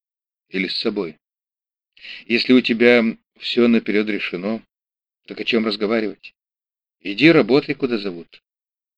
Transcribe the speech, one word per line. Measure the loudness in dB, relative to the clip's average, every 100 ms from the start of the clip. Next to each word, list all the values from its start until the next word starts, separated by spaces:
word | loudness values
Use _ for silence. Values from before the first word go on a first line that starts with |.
| _ _ _ _ _
или | -8 -6
с | -4
собой? | -4 -4 -6 -10 _ _ _ _ _ _ _ _ -20 -14 -4
Если | -2 4
у | 4
тебя | 4 2 4 4 2 -4 _ _
всё | -6 0 2
наперёд | 2 0 -2 -2
решено, | -4 -6 -8 -8 -8 _ _ _ _ _ _ -18
так | -12
о | -2
чём | -2 0
разговаривать? | -2 -2 -2 -4 -8 -20 _ _ _ _ _ _ _
Иди | -10 2 4
работай, | 6 4 0 0 -4
куда | -4 -4
зовут. | -6 -10 -16 -20 _ _ _ _ _